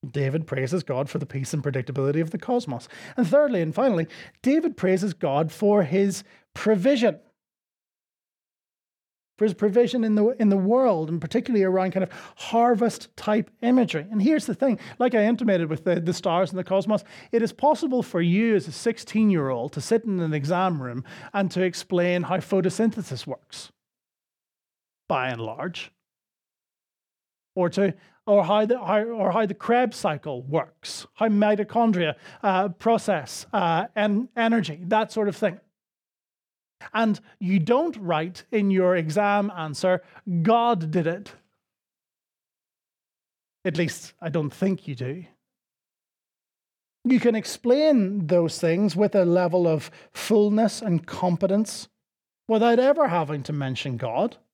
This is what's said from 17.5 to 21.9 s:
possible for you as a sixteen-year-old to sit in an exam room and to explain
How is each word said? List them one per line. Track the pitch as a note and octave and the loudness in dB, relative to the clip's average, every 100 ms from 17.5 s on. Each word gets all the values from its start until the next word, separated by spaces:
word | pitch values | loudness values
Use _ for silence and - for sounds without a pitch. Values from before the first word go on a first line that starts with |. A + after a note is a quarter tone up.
possible | - C#4 D4+ D#4 B3+ | 0 2 2 0 -2
for | G3+ F3+ | -2 0
you | E3+ F3+ A#3 | 2 2 2
as | G#3 D#3 | 2 -2
a | |
sixteen-year-old | C#3 - A3 - G#3+ G#3+ F#3 C3+ B2+ B2 | -6 -4 -4 -4 2 2 2 0 -4 -6
to | D3+ | -8
sit | - A3+ | -2 -2
in | A#3 F#3 | 0 -4
an | E3 | -2
exam | D3+ C#3 F3 F#3 D#3+ | -2 -2 0 0 -2
room | B2+ A#2+ - - - | -6 -10 -12 -16 -8
and | G3+ F#3+ | -2 -2
to | F3+ | 0
explain | F#3 E3+ - | -2 -2 -4